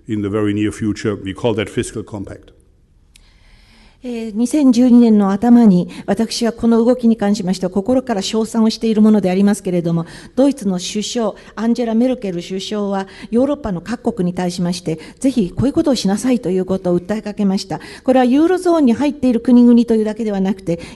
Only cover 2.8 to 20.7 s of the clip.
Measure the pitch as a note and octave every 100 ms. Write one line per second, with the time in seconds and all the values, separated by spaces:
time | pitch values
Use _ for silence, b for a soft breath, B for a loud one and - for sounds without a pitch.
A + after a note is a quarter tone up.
2.8 | _ _ _ _ b b b b b b
3.8 | b b B3+ A#3 A3+ G#3 A#3+ D4+ C4 A#3
4.8 | B3+ A#3+ A#3 G#3 G3 G3+ A#3+ A#3+ A3+ F3+
5.8 | F3 B B G3+ A3 - A#3 A3+ A#3 A3+
6.8 | A#3 B3 A#3 A3+ G3+ G#3 F3+ F#3+ F3+ G3+
7.8 | G3 B3+ B3+ G3+ G3 A3 G#3+ A3+ A3 A3
8.8 | A3+ G#3+ G#3+ G#3+ F#3 F#3 G3+ G3+ F#3+ F3
9.8 | E3 E3 E3 B B - C#4 C#4 G3+ F3
10.8 | - G#3+ G#3 B3 G#3+ - B B A3+ A#3
11.8 | A#3 A3 B3+ B3 G3+ F3 F3 F#3+ F#3+ G#3
12.8 | G3+ G3 F#3+ B B A3+ C#4 C#4+ A3 E3+
13.8 | E3+ A#3+ A#3 G#3 F3 F3 F3+ F3+ F3 F3+
14.8 | - D#3+ B B - B3 F3 - C4 E4
15.8 | D#4+ A#3+ F#3+ G3+ B3+ B3 E3 F#3 F#3 F#3+
16.8 | F#3 F3 F3+ G#3+ G#3 G3+ G3+ F#3+ - D3+
17.8 | B B - B3+ B3+ C#4 E4+ F#4 F4+ E4
18.8 | B3+ A3+ D4 C#4+ B3+ A#3 B3+ B3 A#3+ A#3+
19.8 | A#3 A3 G#3+ G#3+ G#3+ G3 F#3+ G3 E3